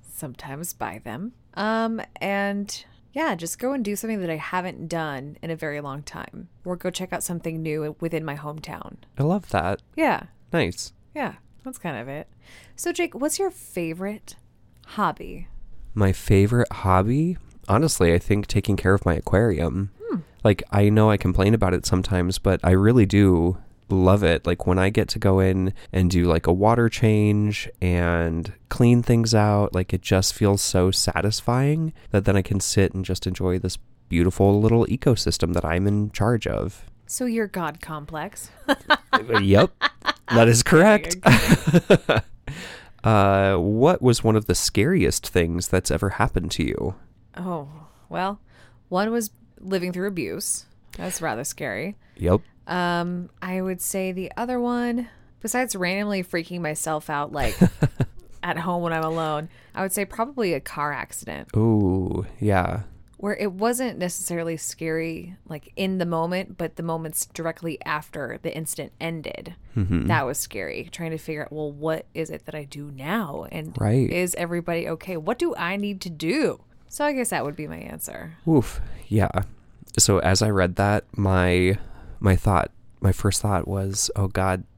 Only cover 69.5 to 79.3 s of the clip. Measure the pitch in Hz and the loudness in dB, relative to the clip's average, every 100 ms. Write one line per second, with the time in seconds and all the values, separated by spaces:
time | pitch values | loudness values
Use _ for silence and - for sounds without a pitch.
69.5 | 175 - - 95 87 78 160 131 147 - | -18 -8 -4 0 0 2 0 0 -6 -8
70.5 | 107 85 - - - 165 160 - 156 147 | -8 -10 -10 -12 -12 -10 -10 -10 -10 -10
71.5 | 151 151 143 156 160 - - 160 156 - | -8 -10 -6 -4 -6 -8 -10 -8 -10 -12
72.5 | 151 143 147 147 135 131 214 185 139 - | -14 -14 -14 -14 -12 -6 -4 -4 -8 -10
73.5 | - 156 - 107 117 127 175 180 - 170 | -12 -10 -2 2 2 2 0 -2 -4 -4
74.5 | 175 170 170 - 160 - 175 156 240 339 | -6 -4 -4 -4 -8 -8 -8 -6 -4 -4
75.5 | - 170 196 202 196 - 156 160 262 247 | -4 -6 -4 -6 -8 -10 -8 -2 0 0
76.5 | 123 - - _ - 294 269 233 170 131 | -2 -12 -20 _ -4 -2 -2 -4 -4 -6
77.5 | 147 151 - - - - - 151 160 - | -8 -12 -12 -14 -14 -12 -12 -16 -8 2
78.5 | 160 117 - - - - 104 95 | 2 2 -4 -8 -8 -2 0 2